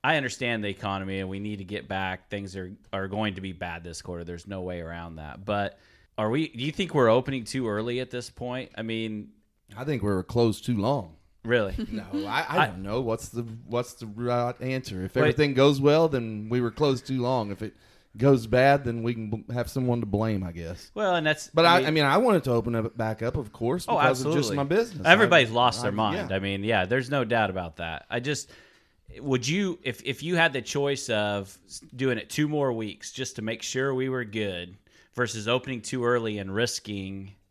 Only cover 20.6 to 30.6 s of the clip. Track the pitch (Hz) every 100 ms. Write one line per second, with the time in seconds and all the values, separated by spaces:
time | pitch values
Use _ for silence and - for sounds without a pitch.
20.6 | 82 90 - 202 202 175 156 151 - 160
21.6 | 170 175 143 156 143 165 247 185 135 117
22.6 | 113 113 110 120 110 110 113 151 107 -
23.6 | 117 175 - 208 151 131 135 147 120 139
24.6 | 139 190 233 170 151 196 202 165 117 117
25.6 | 123 113 120 101 107 - 165 95 98 98
26.6 | 104 107 92 127 123 143 113 117 101 92
27.6 | 85 80 85 80 - 120 127 139 - -
28.6 | - _ _ _ - - 139 127 117 180
29.6 | 196 - - - - 131 156 175 165 135